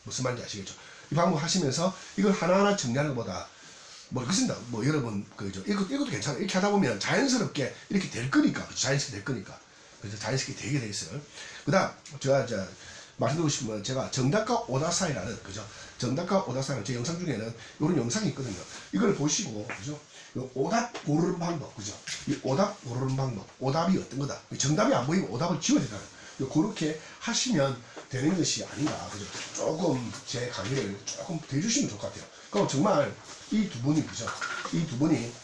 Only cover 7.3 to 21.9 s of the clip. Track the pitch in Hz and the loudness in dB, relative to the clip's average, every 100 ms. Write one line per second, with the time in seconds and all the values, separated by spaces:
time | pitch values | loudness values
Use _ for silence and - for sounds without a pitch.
7.3 | 247 165 - 123 - - 196 156 - 123 | 4 2 0 -2 -4 -2 0 0 -2 2
8.3 | 285 302 - - - 131 143 - 101 101 | 4 4 2 -6 -2 2 2 0 -6 -4
9.3 | 120 95 - - - - - 101 104 104 | -4 -6 -14 -20 -20 -20 -12 -10 -6 -2
10.3 | 131 - - 104 143 113 98 80 123 147 | -2 -2 -6 -2 -2 -2 -6 -8 -10 -12
11.3 | - - - - 143 - - - 139 139 | -16 -16 -8 2 2 2 -4 -16 -6 2
12.3 | 139 123 107 95 - - - - - 165 | 4 4 -2 -4 -10 -18 -18 -20 -2 0
13.3 | 156 156 - 117 107 98 131 95 - 131 | 2 2 0 -4 -6 -4 -4 -2 2 4
14.3 | 202 220 240 - 127 160 - 185 127 104 | 4 2 0 2 0 0 0 0 -2 -4
15.3 | 107 - 95 104 - - - 123 135 185 | -8 -10 -12 -12 -14 -16 -4 -2 0 2
16.3 | 196 - 127 135 131 101 120 120 170 175 | 2 2 -2 -2 -2 -2 -2 -2 -2 -2
17.3 | 113 110 117 - - 151 170 117 208 202 | -2 -4 -8 -14 -2 2 2 2 0 0
18.3 | 135 123 90 - - - 190 220 135 147 | -2 -6 -8 -10 -14 -4 2 2 4 2
19.3 | - 180 107 107 - 117 147 - - - | 0 -2 -6 -8 -8 -8 -10 -12 -20 -10
20.3 | 110 127 131 156 226 233 - - 147 180 | -8 -6 -2 0 2 0 -4 0 2 2
21.3 | 175 170 165 101 - 104 | 0 -2 -4 -6 -10 -10